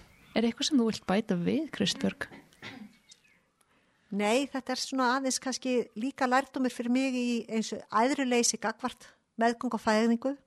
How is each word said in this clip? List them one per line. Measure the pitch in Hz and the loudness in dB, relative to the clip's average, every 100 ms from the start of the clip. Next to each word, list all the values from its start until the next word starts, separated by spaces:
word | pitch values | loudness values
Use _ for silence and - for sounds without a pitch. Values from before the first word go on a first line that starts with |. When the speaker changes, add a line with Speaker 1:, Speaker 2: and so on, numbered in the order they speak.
| - - - | -10 -20 -4
Speaker 1:
Er | - 233 | 0 0
eitthvað | - - | 0 0
sem | 285 | 2
þú | 226 | 2
vilt | 214 - | -2 0
bæta | 190 220 180 | 0 2 0
við, | 175 233 320 - | 2 0 -2 -2
Kristbjörg? | 180 - 196 - - - - - - - - _ _ - _ _ _ _ _ _ _ _ - 202 | -2 0 -2 -4 -10 -12 -20 -18 -18 -16 -20 _ _ -20 _ _ _ _ _ _ _ _ -8 -2
Speaker 2:
Nei, | 208 240 277 | 2 2 0
þetta | 269 - | -6 -6
er | 254 | -6
svona | - 269 247 262 | -4 0 2 2
aðeins | 262 254 | 0 -2
kannski | 269 240 262 247 - - | -4 -4 0 0 -2 -4
líka | 254 - 254 | -6 -2 2
lærdómur | 254 269 285 254 | 2 0 -2 -2
fyrir | - 240 | -2 0
mig | 247 269 | 2 2
í | 254 240 233 - | 0 -2 -2 -2
eins | 220 214 214 | -4 -4 -6
og | - | -2
æðruleysi | 214 247 285 262 247 233 - | 2 2 2 2 2 2 0
gagnvart | 208 - 247 - - _ _ - | -4 -4 -8 -10 -20 _ _ 0
meðgöngu | 233 233 254 226 | 0 2 -4 -2
og | |
fæðingu | - 214 233 233 262 285 | 2 4 4 2 0 -6